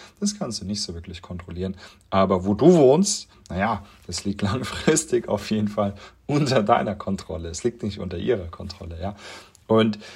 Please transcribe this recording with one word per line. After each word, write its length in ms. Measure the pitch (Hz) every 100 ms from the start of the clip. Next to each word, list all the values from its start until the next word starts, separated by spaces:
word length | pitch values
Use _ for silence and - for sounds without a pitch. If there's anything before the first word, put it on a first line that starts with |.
| - _
das 180 | - -
kannst 220 | 131 107
du 60 | 90
nicht 160 | 104
so 120 | -
wirklich 260 | 85 87 87
kontrollieren. 560 | - 90 - 87 92 92 - - _
Aber 340 | 98 98 92
wo 100 | 92
du 180 | 101 156
wohnst, 540 | 175 127 151 202 - - _ -
na 100 | 85
ja, 280 | 107 107 - - -
das 180 | 85
liegt 180 | 101 95
<laughs> 80 | 98
langfristig 800 | 127 - - - 160 - 120 -
auf 220 | 104 -
jeden 180 | 107 104
Fall 260 | 110 101 - - - -
unter 360 | 147 143 127
deiner 320 | 104 117 -
Kontrolle. 540 | 95 - 95 - 85 82
Es 160 | 82
liegt 180 | 123 -
nicht 160 | 107 -
unter 200 | 90 90
ihrer 280 | 110 110 87
Kontrolle, 520 | - 85 - 82 85
ja. 160 | 92 104 - - - _ -
Und 320 | 110 110 104 -